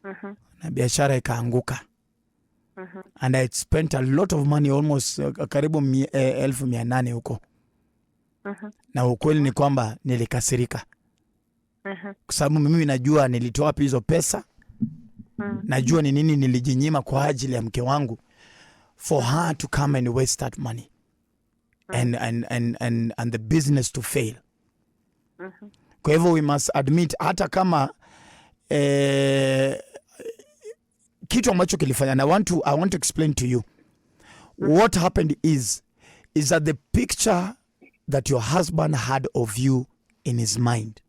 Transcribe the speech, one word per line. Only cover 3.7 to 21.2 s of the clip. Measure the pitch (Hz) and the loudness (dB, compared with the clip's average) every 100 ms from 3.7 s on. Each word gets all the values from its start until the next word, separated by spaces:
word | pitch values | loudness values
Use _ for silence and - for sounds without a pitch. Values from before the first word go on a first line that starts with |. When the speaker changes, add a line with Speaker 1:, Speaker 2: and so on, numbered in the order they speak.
| 156 160 | -2 0
Speaker 2:
a | 135 | -2
lot | 131 139 190 160 | 0 2 2 2
of | 143 | 2
money, | 147 143 | 2 2
almost, | 139 151 139 - - | 2 2 0 -2 -4
uh, | 143 - 147 | -6 -4 -4
karibu | - 151 156 | 0 0 0
mi-, | 139 131 139 | 2 0 0
eh, | 139 131 127 | 0 0 0
elfu | 139 131 135 | -2 -2 -4
mia | 117 | -4
nane | 117 123 123 | -2 -2 -2
huko. | 117 - 113 _ _ _ _ _ _ _ _ _ _ | -4 -8 -10 _ _ _ _ _ _ _ _ _ _
Speaker 1:
Mhm. | 202 202 214 - _ | -14 -12 -14 -18 _
Speaker 2:
Na | - 123 | -2 -2
ukweli | 120 156 156 | 0 2 2
ni | 143 | 2
kwamba | 117 143 135 110 117 | 2 0 0 -2 -6
nilikasirika. | - 123 117 123 - 123 123 - - _ _ _ _ _ _ _ _ _ | -4 -2 -2 -2 -2 -2 -2 -6 -14 _ _ _ _ _ _ _ _ _
Speaker 1:
Mhm. | 196 190 196 196 - | -12 -12 -12 -16 -8
Speaker 2:
Kwa | |
sababu | - 143 151 | -2 0 2
mimi | 147 165 | 4 2
najua | 151 131 127 151 131 | 2 0 2 4 4
nilitoa | 123 120 117 151 | 0 -2 0 -2
wapi | 147 | 0
hizo | 143 127 | 0 0
pesa. | - 160 - 220 - _ _ - 220 - - - - - | 0 0 0 -4 -8 _ _ -8 -8 -8 -20 -20 -20 -10
Speaker 1:
Mm. | 202 - | -8 -8
Speaker 2:
Najua | - 127 123 160 | -2 -2 2 2
ni | 147 | 2
nini | 139 156 147 | 2 4 4
nilijinyima | 131 127 123 127 147 151 | 2 2 0 0 2 0
kwa | - 139 | 0 -2
ajili | 143 139 135 | 0 -2 -2
ya | 123 | -4
mke | 113 127 | -4 -4
wangu. | 123 143 135 113 _ _ - - - _ _ _ | 0 0 -2 -6 _ _ -20 -20 -20 _ _ _
For | - 151 | -2 0
her | 120 147 170 156 | 2 0 0 -4
to | 139 | -4
come | - 143 139 | 0 0 2
and | 123 | 0
waste | 120 131 - | 0 0 -2
that | 131 - | -4 -6
money. | 131 113 - _ _ _ | -8 -8 -14 _ _ _